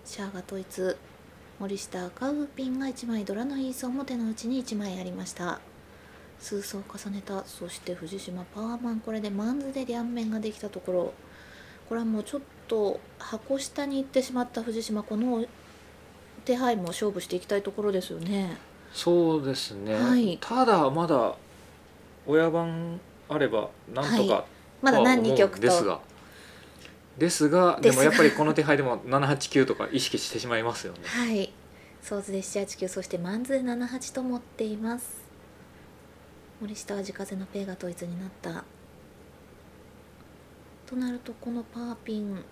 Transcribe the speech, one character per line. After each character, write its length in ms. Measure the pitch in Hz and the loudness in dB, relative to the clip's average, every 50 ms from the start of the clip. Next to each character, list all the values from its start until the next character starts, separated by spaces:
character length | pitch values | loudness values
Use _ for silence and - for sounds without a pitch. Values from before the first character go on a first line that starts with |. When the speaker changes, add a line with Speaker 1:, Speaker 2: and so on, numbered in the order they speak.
| - | -16
Speaker 1:
シ 140 | - - - | -14 -10 -10
ャ 120 | 202 196 | -8 -8
ー 40 | 196 | -8
が 80 | 180 180 | -12 -12
統 120 | - 196 190 | -10 -10 -10
一。 380 | 185 - - - 185 185 175 - - - - - - - - - - - - - | -10 -10 -6 -2 -2 -2 -2 -2 -10 -20 -20 -20 -20 -20 -20 -20 -20 -20 -14 -10
森 180 | 202 196 202 | -8 -6 -6
下、 300 | 190 - - - 185 180 | -8 -8 -10 -8 -8 -8
赤 240 | 180 - - 254 277 | -8 -8 -6 -4 -2
ウ 40 | 294 | -2
ー 120 | 294 294 285 | -2 -4 -6
ピ 200 | - - 269 262 | -6 -8 -6 -4
ン 100 | 254 262 | -4 -4
が 100 | 269 269 | -4 -6
一 180 | 254 - 247 | -6 -8 -6
枚、 180 | 233 226 214 202 | -4 -4 -4 -4
ド 100 | 196 202 | -4 -4
ラ 100 | 208 240 | -4 -4
の 120 | 277 277 269 | -4 -4 -4
イ 120 | 262 262 | -4 -4
ー 40 | 254 | -6
ソ 140 | - 262 247 | -6 -6 -4
ー 20 | |
も 140 | 247 269 277 | -4 -4 -4
手 120 | 269 254 | -4 -4
の 120 | 240 226 220 | -4 -4 -4
内 180 | 220 - - 226 | -4 -4 -4 -4
に 100 | 262 262 | -4 -4
一 160 | 240 - 226 | -4 -4 -4
枚 240 | 208 208 196 180 185 | -4 -4 -4 -6 -6
あ 60 | 180 | -8
り 80 | 180 | -8
ま 140 | 180 185 190 | -8 -8 -10
し 60 | 185 | -10
た。 280 | - - 175 175 - - - - - - - - - - - - - - - - - - | -8 -6 -6 -6 -6 -8 -12 -20 -20 -20 -20 -20 -20 -20 -20 -20 -20 -20 -20 -20 -20 -16
数 220 | - - 208 202 | -10 -8 -6 -6
層 160 | 202 - - 196 | -6 -6 -10 -10
重 320 | 202 - - 202 - 208 | -10 -12 -14 -12 -8 -8
ね 100 | 202 202 | -8 -8
た。 240 | 196 - 196 196 - | -8 -8 -8 -8 -8
そ 240 | - - - 175 175 | -10 -12 -12 -12 -12
し 120 | - - | -12 -12
て 140 | - - 180 | -8 -8 -8
藤 240 | 175 165 160 196 190 | -8 -8 -10 -10 -10
島、 260 | - - 180 180 180 | -10 -10 -10 -10 -10
パ 180 | - - 208 | -10 -10 -8
ワ 120 | 220 226 240 | -6 -6 -6
ー 40 | 233 | -6
マ 120 | 240 233 | -4 -4
ン、 80 | 226 220 | -4 -4
こ 120 | - 226 | -4 -4
れ 80 | 220 220 | -6 -4
で 100 | 208 208 | -4 -4
マ 220 | 196 202 214 233 | -4 -2 -2 -2
ン 80 | 254 285 | -2 -2
ズ 120 | 277 269 | -4 -4
で 120 | 269 277 262 | -4 -6 -4
両 200 | 247 233 233 233 | -4 -4 -4 -4
面 260 | 240 240 240 226 220 | -4 -4 -2 -2 -2
が 100 | 220 220 | -2 -2
で 100 | 214 220 | -4 -6
き 80 | 214 - | -6 -6
た 100 | - 202 | -10 -10
と 120 | - 185 | -10 -8
こ 120 | - - | -4 0
ろ。 220 | 180 180 170 - - - - - - - - - - - - - - - - - | 0 0 0 -2 -6 -12 -20 -20 -20 -20 -20 -20 -20 -20 -20 -20 -20 -20 -10 -6
こ 60 | 226 | -4
れ 60 | 233 | -2
は 40 | 233 | 0
も 160 | 226 220 214 | 0 0 0
う 40 | 208 | -2
ち 120 | - - | -4 -6
ょ 20 | 277 | -8
っ 20 | 277 - - - - | -8 -10 -20 -20 -6
と 320 | - 226 220 208 190 - - - - - - | -2 0 2 2 0 0 -4 -8 -16 -18 -16
箱 400 | - - 226 214 - - 269 269 | -10 -8 -8 -8 -2 -2 -2 -2
下 280 | 269 - - - 285 | -2 -6 -6 -6 -4
に 120 | 277 277 269 | -2 -2 -2
行 40 | |
っ 20 | 269 | -2
て 180 | 269 - 262 | 2 2 0
し 100 | 254 262 | 0 2
ま 100 | 254 247 | -2 -2
っ 80 | 247 247 | -4 -2
た 120 | - 233 | -4 -6
藤 200 | 226 240 220 226 | -4 -4 -4 -4
島、 200 | 220 - 214 208 | -4 -2 -4 -4
こ 140 | 208 - 214 | -4 -4 -2
の 300 | 214 233 254 247 226 233 - - - - - - - - - - - - - - - - - - - - | 0 0 0 0 0 -2 -4 -8 -20 -20 -20 -20 -20 -20 -20 -20 -20 -20 -20 -20 -20 -20 -20 -20 -8 0
手 120 | - 247 | 0 0
配 200 | 247 262 247 233 | 2 4 2 2
も 80 | 208 175 | 2 -2
勝 260 | 170 180 - 214 208 | -4 -4 -2 -2 -2
負 100 | 196 180 | -2 -4
し 60 | 175 | -6
て 100 | - 180 | -4 -6
い 40 | 180 | -6
き 60 | - | -2
た 100 | - 202 | 0 -2
い 60 | 202 | -2
と 80 | 202 202 | -2 -4
こ 100 | 196 - | -6 -2
ろ 100 | 208 208 | -2 0
で 80 | 190 185 | 0 0
す 120 | 180 - | -2 -4
よ 60 | 170 165 | -8 -8
ね。 380 | 165 180 208 196 190 175 165 - - - - - - - | -4 -2 -2 -2 -2 -2 -6 -10 -14 -20 -20 -20 -20 -14
Speaker 2:
そ 460 | - - - 175 175 175 170 160 160 156 | -10 -2 2 4 6 6 6 6 4 2
う 60 | 135 | 2
で 100 | 135 131 | 0 -2
す 180 | - - - 107 | -2 -4 -8 -8
ね。 180 | 98 - - 110 | -6 -2 0 2
Speaker 1:
は 220 | 107 247 247 247 | 2 4 6 6
い。 220 | 247 233 190 170 - | 6 4 2 0 -4
Speaker 2:
た 240 | - - 233 254 254 | -6 -2 2 4 6
だ 260 | 233 208 175 147 135 | 6 6 6 6 4
ま 160 | 139 165 170 | 4 2 2
だ 280 | 165 160 127 113 98 - - - - - - - - - - - - - - - - - - - | 4 4 4 4 2 0 -4 -14 -20 -20 -20 -20 -20 -20 -20 -20 -20 -20 -20 -20 -20 -20 -12 -2
親 240 | - 147 160 165 165 | 2 4 4 4 4
番 500 | 156 170 165 170 165 165 170 170 170 180 - - - - - - | 2 0 -2 -2 -4 -4 -6 -6 -8 -10 -14 -18 -20 -20 -10 -6
あ 100 | 143 151 | 0 2
れ 100 | 139 117 | 2 2
ば 200 | 110 107 101 - - - - - | 2 0 -2 -2 -10 -14 -16 -6
な 100 | 117 127 | -4 -2
ん 140 | 147 147 226 | 0 2 2
と 100 | 220 - | 2 4
か 80 | - 107 | 4 2
Speaker 1:
は 60 | 92 | 2
い。 40 | - - - - - - - - | 0 -4 -18 -20 -20 -20 -10 2
ま 100 | - 269 | 4 6
だ 80 | 247 - | 6 8
何 340 | 120 127 131 120 226 226 135 | 8 8 6 6 4 4 6
局 240 | 127 196 196 - - | 6 6 6 4 2
と。 60 | 107 - | 4 6
Speaker 2:
と 40 | |
は 80 | 180 170 | 6 6
思 0 | |
う 0 | |
ん 0 | |
で 0 | |
す 40 | 113 | 4
が。 160 | 98 82 - - - - - - - - - - - - - - - - - - - - - - - - 131 | 2 -2 -2 -8 -18 -20 -20 -20 -20 -20 -20 -20 -20 -20 -20 -20 -20 -20 -20 -20 -20 -20 -20 -20 -20 0 2
で 120 | 151 175 | 2 2
す 180 | 170 - 151 147 | 4 4 4 6
が、 300 | 156 180 180 175 - - | 6 8 8 6 6 8
Speaker 1:
で 100 | - 165 | 6 6
す 40 | 131 | 8
が。 60 | 127 | 10
Speaker 2:
で 60 | 139 151 | 8 8
も 20 | |
や 0 | |
っ 20 | - | 10
ぱ 80 | - 160 | 10 8
り 80 | 143 | 8
こ 120 | - - 151 | 8 6 2
の 80 | 156 | 4
手 100 | 151 - | 4 4
配 140 | 147 151 147 | 4 4 4
で 60 | 139 | 4
も 200 | 139 127 120 101 - | 4 0 0 -2 -2
七 200 | 120 131 139 143 | 2 2 4 4
八 220 | 139 147 135 - - | 4 2 0 0 2
九 160 | - 139 131 | 4 4 6
と 100 | - 117 | 6 2
か 140 | - 104 - | -2 -2 -2
意 80 | - 120 | 0 -2
識 180 | - - - 113 | 0 0 -2 -2
し 120 | - - | -4 -4
て 80 | - 113 | -6 -6
し 80 | 110 | -2
ま 120 | 120 117 110 | -2 -2 0
い 40 | |
ま 120 | 113 117 117 | 0 0 -2
す 120 | - - | -4 -8
よ 60 | 95 | -10
ね。 80 | 87 87 87 | -10 -10 -10
Speaker 1:
は 280 | - - 240 240 233 | -6 -2 -2 0 0
い。 200 | 220 202 190 - - - - - - - - - - - | 0 -2 -2 -4 -8 -20 -20 -20 -20 -20 -20 -20 -20 -18
ソ 160 | - - 214 202 | -10 -8 -6 -6
ー 40 | |
ズ 100 | 196 - | -6 -4
で 100 | 196 190 | -6 -6
七 180 | 190 - - 208 | -6 -4 -4 -4
八 160 | 196 196 - | -4 -4 -6
九、 120 | - 190 185 | -6 -6 -6
そ 120 | 185 190 | -4 -8
し 60 | 185 | -6
て 100 | - - | -6 -6
マ 200 | 170 175 180 202 | -4 -4 -4 -4
ン 80 | 226 247 | -4 -2
ズ 100 | 269 269 | 0 0
で 80 | 269 | 0
七 240 | 254 247 240 240 247 | 0 -2 -2 -2 -4
八 260 | 240 247 254 - - | -4 -6 -8 -10 -6
と 100 | - 262 | -6 -6
持 140 | 254 254 247 | -4 -4 -4
っ 40 | 240 | -6
て 240 | 240 - - - 226 | -6 -12 -6 -6 -4
い 120 | 214 214 | -4 -4
ま 220 | 208 220 226 233 247 | -4 -4 -4 -4 -6
す。 260 | - - - - - - - - - - - - - - - - - - - - - - - - - - - - - - - - | -8 -12 -14 -16 -18 -20 -20 -20 -20 -20 -20 -20 -20 -20 -20 -20 -20 -20 -20 -20 -20 -20 -20 -20 -20 -20 -20 -20 -20 -20 -14 -10
森 160 | 226 208 214 | -10 -10 -10
下 180 | - - - 202 | -10 -8 -6 -6
は 80 | 202 | -6
地 100 | 190 202 | -6 -6
風 240 | 196 - 196 - 202 | -8 -10 -10 -8 -8
の 100 | 190 190 | -8 -8
ペ 160 | - - 202 | -8 -8 -8
イ 40 | 196 | -6
が 80 | 196 185 | -6 -8
統 160 | - - 175 | -8 -8 -8
一 120 | 170 - | -8 -8
に 180 | 180 175 175 175 | -8 -8 -8 -8
な 60 | 190 | -10
っ 40 | 190 - - | -10 -14 -12
た。 220 | - 170 165 - - - - - - - - - - - - - - - - - - - - - - - - - - - - - - - - - - - - - - - - - - - - - - | -12 -10 -10 -10 -12 -14 -20 -20 -20 -20 -20 -20 -20 -20 -20 -20 -20 -20 -20 -20 -20 -20 -20 -20 -20 -20 -20 -20 -20 -20 -20 -20 -20 -20 -20 -20 -20 -20 -20 -20 -20 -20 -20 -20 -20 -20 -20 -20 -16
と 80 | - 254 | -8 -4
な 160 | 254 254 247 | -4 -2 -2
る 80 | 247 240 | -4 -6
と、 140 | - 247 220 - | -8 -12 -14 -10
こ 100 | - 240 | -8 -6
の 140 | 240 240 233 | -6 -6 -8
パ 160 | - - 233 | -8 -10 -10
ー 140 | 240 240 233 | -8 -8 -10
ピ 240 | - - - 220 214 | -10 -8 -6 -6 -4
ン 240 | 208 202 196 180 - - | -4 -6 -6 -8 -10 -14